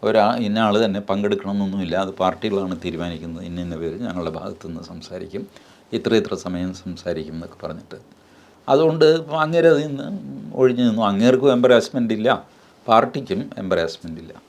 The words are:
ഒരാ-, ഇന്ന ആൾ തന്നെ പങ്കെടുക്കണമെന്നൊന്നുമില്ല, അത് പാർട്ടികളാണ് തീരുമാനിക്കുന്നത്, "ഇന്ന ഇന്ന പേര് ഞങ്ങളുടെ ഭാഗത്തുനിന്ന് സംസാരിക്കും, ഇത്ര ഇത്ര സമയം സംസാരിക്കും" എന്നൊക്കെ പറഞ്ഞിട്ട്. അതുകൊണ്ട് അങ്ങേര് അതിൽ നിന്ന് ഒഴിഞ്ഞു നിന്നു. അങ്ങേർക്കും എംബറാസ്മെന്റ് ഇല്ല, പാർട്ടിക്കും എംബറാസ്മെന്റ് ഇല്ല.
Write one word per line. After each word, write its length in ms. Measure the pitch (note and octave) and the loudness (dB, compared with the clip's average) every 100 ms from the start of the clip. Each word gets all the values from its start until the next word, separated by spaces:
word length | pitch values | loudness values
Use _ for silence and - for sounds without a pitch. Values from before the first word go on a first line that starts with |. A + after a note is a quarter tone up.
ഒരാ-, 340 | G#2+ A2 G#2 A#2+ | 2 4 4 2
ഇന്ന 220 | A2 G#2 | -2 0
ആൾ 260 | A2 G#2 A2 | 2 2 2
തന്നെ 140 | G2 | -2
പങ്കെടുക്കണമെന്നൊന്നുമില്ല, 960 | G2+ G2 G#2 G2+ F#2+ G2+ G2 G2 F2+ F2 | -4 -2 0 -2 -2 -4 -2 -2 -2 -2
അത് 140 | G2 | -4
പാർട്ടികളാണ് 680 | F#2 F#2 F#2 A2 G2 F#2+ F2 F2+ | 0 -2 0 -2 -2 -4 -6 -8
തീരുമാനിക്കുന്നത്, 600 | E2 F2 E2 E2+ E2 F2+ | -6 -8 -8 -10 -12 -10
"ഇന്ന 160 | E2+ | -8
ഇന്ന 140 | F2 E2 | -8 -6
പേര് 260 | E2 E2+ | -8 -6
ഞങ്ങളുടെ 280 | A#2 F2+ E2+ | -8 -6 -6
ഭാഗത്തുനിന്ന് 540 | E2 F2+ - D#2+ - | -8 -12 -14 -12 -12
സംസാരിക്കും, 640 | F2 F2+ - F#2 G2 - - - _ _ _ | -14 -16 -14 -14 -12 -12 -14 -16 _ _ _
ഇത്ര 220 | A2+ - A2+ | -6 0 0
ഇത്ര 200 | F#2+ F#2+ | 0 -6
സമയം 380 | - F2+ F2+ | -6 -6 -6
സംസാരിക്കും" 600 | F#2 - E2+ - E2 D2+ | -8 -12 -10 -8 -8 -8
എന്നൊക്കെ 340 | D#2+ E2+ - E2 | -10 -14 -14 -14
പറഞ്ഞിട്ട്. 280 | D#2+ - F#2+ - _ _ _ _ _ - | -14 -16 -20 -20 _ _ _ _ _ 0
അതുകൊണ്ട് 360 | C3+ D#3+ D#3+ D#3 D#3+ D#3 | 2 4 4 4 4 0
അങ്ങേര് 360 | D#3 D#3 E3+ E3 | -2 0 4 6
അതിൽ 200 | D3 D3+ | 4 2
നിന്ന് 200 | C#3 C#3+ G3 C#3 C#3 A2 - | -6 -8 -10 -10 -14 -12 2
ഒഴിഞ്ഞു 280 | C3 A#2+ | 2 4
നിന്നു. 180 | B2 G#2+ | 2 4
അങ്ങേർക്കും 500 | G#2+ G2 A#2 B2+ C#3 | 2 4 4 6 6
എംബറാസ്മെന്റ് 640 | B2 B2 A#2+ - C3+ A#2 | 4 6 6 4 -2 -2
ഇല്ല, 340 | A2 A2 A#2+ - _ _ _ - | 0 0 0 -2 _ _ _ 4
പാർട്ടിക്കും 600 | A2+ A#2+ C#3 C3 F#2+ - - | 4 4 -2 -4 -4 -4 -8
എംബറാസ്മെന്റ് 640 | F#2+ F2 E2 - E2+ D#2+ | -2 0 0 -6 -14 -14
ഇല്ല. 120 | E2 - | -14 -20